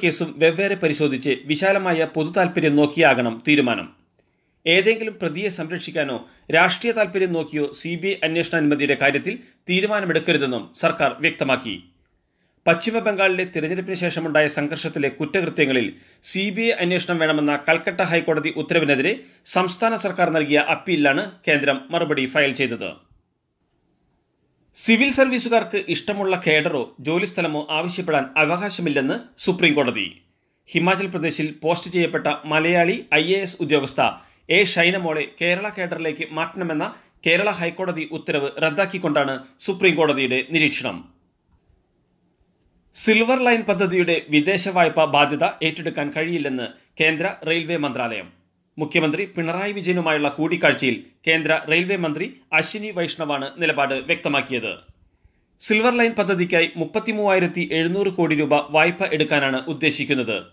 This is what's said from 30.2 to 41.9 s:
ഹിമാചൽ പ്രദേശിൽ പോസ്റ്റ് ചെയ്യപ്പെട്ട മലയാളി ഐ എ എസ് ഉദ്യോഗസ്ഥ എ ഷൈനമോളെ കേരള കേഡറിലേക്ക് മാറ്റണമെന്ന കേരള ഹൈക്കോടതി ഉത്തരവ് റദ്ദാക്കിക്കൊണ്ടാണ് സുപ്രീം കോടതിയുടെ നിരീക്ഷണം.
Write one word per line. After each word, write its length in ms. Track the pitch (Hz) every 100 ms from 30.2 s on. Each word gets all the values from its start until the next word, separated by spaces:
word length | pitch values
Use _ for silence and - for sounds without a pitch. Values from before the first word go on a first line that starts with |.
| _ _ _ _ -
ഹിമാചൽ 400 | 165 175 185 190
പ്രദേശിൽ 480 | 180 160 156 156 151
പോസ്റ്റ് 280 | 156 170 180
ചെയ്യപ്പെട്ട 360 | 180 165 151 147 147 156
മലയാളി 600 | 156 160 175 170 233 -
ഐ 200 | 151 165
എ 40 | 196
എസ് 200 | 185 -
ഉദ്യോഗസ്ഥ 420 | 156 147 135 - 117 - - _ -
എ 140 | 170
ഷൈനമോളെ 640 | 190 175 170 190 170 156 143 -
കേരള 280 | 170 180 208
കേഡറിലേക്ക് 580 | 196 175 156 160 151 160
മാറ്റണമെന്ന 600 | 160 165 196 175 151 202 - _ _ -
കേരള 220 | 170 208
ഹൈക്കോടതി 600 | 175 170 170 185 160 156
ഉത്തരവ് 380 | 165 - 151 139 -
റദ്ദാക്കിക്കൊണ്ടാണ് 800 | 160 151 190 185 175 147 139 131 - _
സുപ്രീം 360 | - 185 190 156
കോടതിയുടെ 500 | 160 135 131 127 131
നിരീക്ഷണം. 640 | 165 151 - 127 90 - _ _ _ _ _ _ _ _